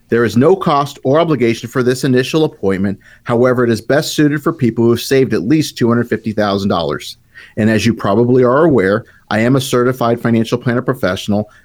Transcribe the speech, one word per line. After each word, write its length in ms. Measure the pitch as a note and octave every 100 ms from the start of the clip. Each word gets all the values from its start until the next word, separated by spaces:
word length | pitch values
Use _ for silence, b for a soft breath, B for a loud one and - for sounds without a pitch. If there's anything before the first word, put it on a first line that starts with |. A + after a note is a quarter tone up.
| _
There 160 | A2+
is 120 | A#2 A2+
no 200 | C#3+ F#3+
cost 420 | F3+ C#3+ C#3+ -
or 160 | C3 D3
obligation 480 | E3+ C#3+ A#2 A#2 A#2
for 140 | C3+
this 200 | B2 C3
initial 420 | C#3+ B2+ B2+ D#3+
appointment. 540 | D3+ - G2 F#2+ G2+ F#2+ b b
However, 380 | - A#2 B2+ B2
it 80 | A#2+
is 100 | A2
best 340 | - C#3 D#3
suited 280 | - D3 D3
for 100 | -
people 320 | - A#2+ A2+
who 60 | A#2
have 100 | A2+
saved 340 | - C3+ A#2+
at 80 | G2+
least 340 | F#2 D#3 D3 -
two 100 | A#2
hundred 200 | A#2+ A#2
fifty 240 | G#2+ A2+
thousand 360 | G#2 G#2 G2 G2
dollars. 480 | F#2+ D#2 D2 - - B B B -
And 140 | A2
as 160 | A2 G#2
you 80 |
probably 500 | - G#2+ G2+ A#2+ B2+
are 200 | B2 C3+
aware, 400 | E3+ B2+ F#2+ G#2+ b b -
I 80 | G#2+
am 180 | A#2 C3+
a 40 |
certified 600 | C3+ B2 B2 B2+ A#2 A#2+
financial 380 | A#2+ A2+ A2+ A#2+
planner 240 | B2+ A#2+
professional, 640 | A2+ B2+ F#2 F#2+ - G#2 G#2+ b